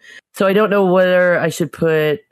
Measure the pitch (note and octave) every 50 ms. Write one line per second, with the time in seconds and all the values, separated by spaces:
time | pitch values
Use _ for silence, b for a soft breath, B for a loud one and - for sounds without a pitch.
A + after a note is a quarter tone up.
0 | B B B B B _ - - G#3 F#3+ G3 G#3 A3 G3 G3 G3+ G3 F3+ F3+ F#3
1 | F#3 F3+ F3+ F3+ F3+ F3+ F3 D3 D3+ E3 - - E3+ C#3+ - - E3+ E3 D#3+ D#3
2 | D3+ D3+ D3 - _ _